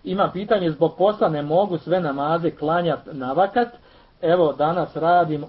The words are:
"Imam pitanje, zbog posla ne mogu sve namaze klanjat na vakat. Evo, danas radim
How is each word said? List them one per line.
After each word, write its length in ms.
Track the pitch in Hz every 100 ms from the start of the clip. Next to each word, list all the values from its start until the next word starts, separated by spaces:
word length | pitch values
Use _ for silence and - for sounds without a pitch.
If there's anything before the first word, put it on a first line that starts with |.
"Imam 280 | 190 190 190
pitanje, 400 | 180 208 208 175
zbog 240 | 143 160 -
posla 320 | 196 208 196
ne 120 | 151
mogu 360 | 147 170 202 160
sve 220 | 156 185
namaze 520 | 160 139 147 165 165
klanjat 480 | - 151 175 170 135 -
na 220 | 139 127
vakat. 340 | 147 196 240 240 - - - _ _
Evo, 320 | 160 180 156
danas 420 | 131 151 175 147 -
radim 500 | 165 175 165 151